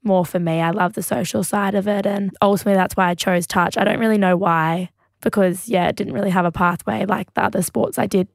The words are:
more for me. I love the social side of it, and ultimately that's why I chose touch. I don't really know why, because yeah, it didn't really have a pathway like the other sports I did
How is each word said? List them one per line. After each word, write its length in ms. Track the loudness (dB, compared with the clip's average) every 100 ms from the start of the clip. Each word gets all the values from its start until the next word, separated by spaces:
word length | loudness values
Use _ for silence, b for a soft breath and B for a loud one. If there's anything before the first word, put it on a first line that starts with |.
more 200 | 2 2
for 140 | 2 -2
me. 240 | 0 0
I 80 | 0
love 240 | 0 -2
the 80 | -2
social 420 | -4 -4 -2 -2
side 300 | -2 -2 0
of 140 | 0 0
it, 180 | -2 -2
and 240 | -2 -4 0
ultimately 360 | 2 2 2 2
that's 180 | 2 2
why 140 | 0
I 60 | 0
chose 320 | 0 0 0
touch. 280 | 0 0 2
I 80 |
don't 160 | 0 2
really 200 | 2 2
know 180 | 2 2
why, 540 | 2 2 2 -2 -6 _ _ _
because 460 | -2 2 0 0 -2
yeah, 200 | 0 0
it 80 | -2
didn't 180 | -4
really 160 | -2 0
have 160 | 2 0
a 60 |
pathway 540 | 0 0 0 -4 -4 -2
like 280 | -4 -4
the 100 | -2
other 200 | -2 0
sports 340 | -4 -2 -2 -2
I 80 | -2
did 220 | 0 -2